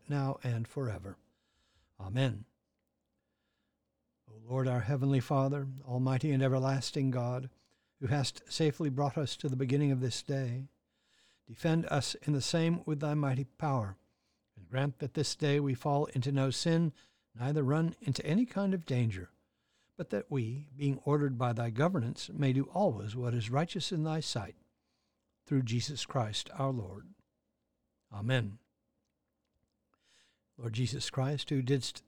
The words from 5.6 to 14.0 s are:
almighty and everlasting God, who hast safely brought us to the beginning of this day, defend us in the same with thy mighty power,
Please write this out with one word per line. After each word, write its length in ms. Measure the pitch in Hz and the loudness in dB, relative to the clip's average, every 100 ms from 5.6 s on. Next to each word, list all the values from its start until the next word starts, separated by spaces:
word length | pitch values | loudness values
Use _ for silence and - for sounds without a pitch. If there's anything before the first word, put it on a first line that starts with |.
| 135 131 127 | -4 -8 -4
almighty 440 | 127 131 127 156 | 0 2 2 2
and 120 | 135 | 4
everlasting 680 | 135 131 131 135 - 151 135 | 4 4 2 0 -2 0 0
God, 400 | 123 120 123 131 - _ _ _ _ | 2 -2 -4 -8 -14 _ _ _ _
who 60 | 123 | -2
hast 380 | 143 123 - - | 0 0 -6 -6
safely 440 | - 156 - 151 | 2 2 2 0
brought 260 | 131 143 165 | 0 0 0
us 180 | 139 - | -4 -2
to 120 | 147 | -2
the 60 | 127 | 0
beginning 360 | 131 143 147 | 2 4 4
of 100 | 131 | 2
this 200 | 127 - | 0 -4
day, 460 | - 139 127 123 139 _ _ _ _ _ _ _ - | -4 -2 -2 -4 -8 _ _ _ _ _ _ _ -20
defend 400 | 113 165 165 165 | -4 2 2 2
us 280 | 147 - - 151 | 0 0 -4 0
in 60 | |
the 80 | 143 | 0
same 400 | - 170 165 175 160 | 2 2 2 0 -2
with 140 | 147 | -2
thy 160 | 151 151 | 0 0
mighty 300 | 139 131 135 - | 2 0 -4 -4
power, 400 | 156 131 101 98 | 0 0 0 -6